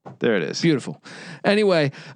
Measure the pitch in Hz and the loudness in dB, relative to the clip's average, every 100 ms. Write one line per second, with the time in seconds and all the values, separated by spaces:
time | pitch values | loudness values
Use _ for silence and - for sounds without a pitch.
0 | - - 120 101 73 - 165 156 - - | -20 -2 0 2 0 0 2 2 -2 -14
1 | - - - 160 - 202 202 170 139 - | -16 -18 -18 -4 0 4 4 4 2 -2
2 | - | -18